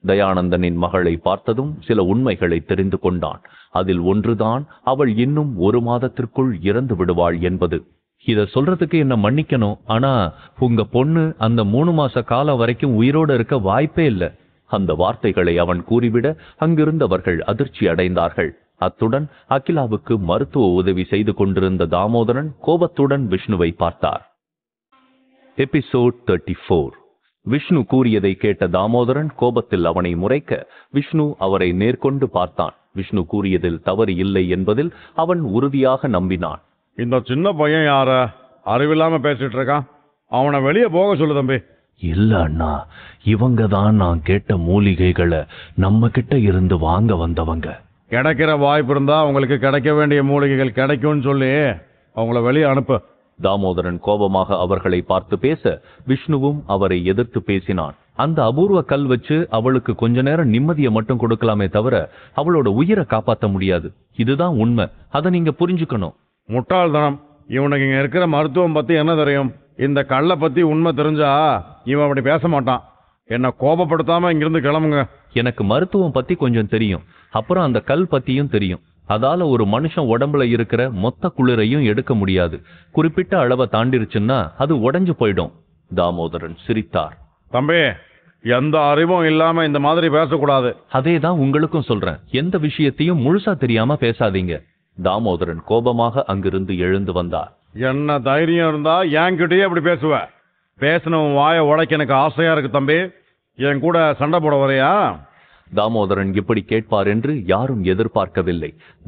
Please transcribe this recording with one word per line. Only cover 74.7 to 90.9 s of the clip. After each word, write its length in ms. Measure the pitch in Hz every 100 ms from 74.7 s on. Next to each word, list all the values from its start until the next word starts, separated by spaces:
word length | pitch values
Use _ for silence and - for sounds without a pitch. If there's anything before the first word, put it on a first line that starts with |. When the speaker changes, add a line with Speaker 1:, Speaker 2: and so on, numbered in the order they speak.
| 156 156 147 135 - _
Speaker 1:
"எனக்கு 300 | 117 120 117
மருத்துவம் 480 | 101 120 180 202 175
பத்தி 240 | 131 127 175
கொஞ்சம் 320 | 131 113 107
தெரியும். 340 | 110 110 87 - - _
அப்புறம் 320 | 110 110 180
அந்த 160 | 160 113
கல் 280 | - 147 185
பத்தியும் 380 | 139 127 131 147
தெரியும். 300 | 107 98 90 _ _ -
அதால 380 | 104 131 170 165
ஒரு 180 | 120 101
மனுஷன் 420 | 113 156 175 135
உடம்புல 360 | 117 143 147
இருக்கிற 460 | 123 117 113 117 127
மொத்த 420 | 107 110 - 185 -
குளிரையும் 460 | 127 120 107 143
எடுக்க 320 | 123 107 - 117
முடியாது. 460 | 98 92 87 80 - - _
குறிப்பிட்ட 480 | - 160 160 180 190
அளவை 280 | 123 127 120
தாண்டிருச்சுன்னா 800 | 110 120 127 107 113 107 131 80 -
அது 340 | 143 151 113
உடைஞ்சு 220 | 160 185 160
போயிடும்." 320 | 104 90 82 - _ _ _ 90
தாமோதரன் 600 | 87 87 82 85 85 82 -
சிரித்தார். 520 | 110 - 90 78 - - _ _
Speaker 2:
"தம்பி, 300 | 123 147 170 143 101 - _ _ _
எந்த 460 | 113 123 147 156 147
அறிவும் 340 | 147 170 180
இல்லாம 420 | 160 156 160 165 156
இந்த 140 | 143
மாதிரி 300 | 143 165 165
பேசக்கூடாது." 680 | 147 160 160 143 135 123 - _